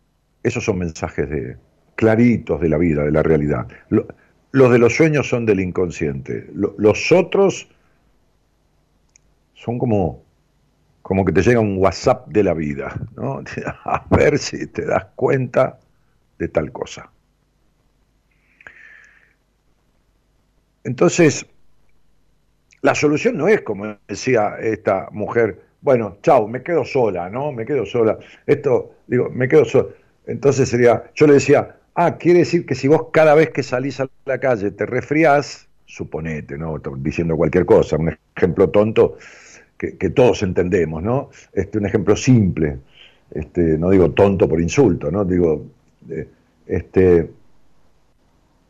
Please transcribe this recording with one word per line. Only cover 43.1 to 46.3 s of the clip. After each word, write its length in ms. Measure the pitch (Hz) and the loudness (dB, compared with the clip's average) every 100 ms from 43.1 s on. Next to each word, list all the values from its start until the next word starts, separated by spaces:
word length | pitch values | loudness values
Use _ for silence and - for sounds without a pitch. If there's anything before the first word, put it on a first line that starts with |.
| _ _ | _ _
este, 480 | - 76 90 82 78 | -12 -6 -2 0 0
no 120 | 90 | 2
digo 200 | 98 82 | 4 4
tonto 360 | - 101 95 - | 2 2 2 0
por 120 | 82 | 0
insulto, 500 | 82 - 135 - 71 | 0 2 2 2 -4
¿no? 140 | 98 | -4
Digo, 420 | 92 90 82 73 64 _ _ _ 85 | -2 0 2 0 -6 _ _ _ -14
eh, 180 | - - | -12 -12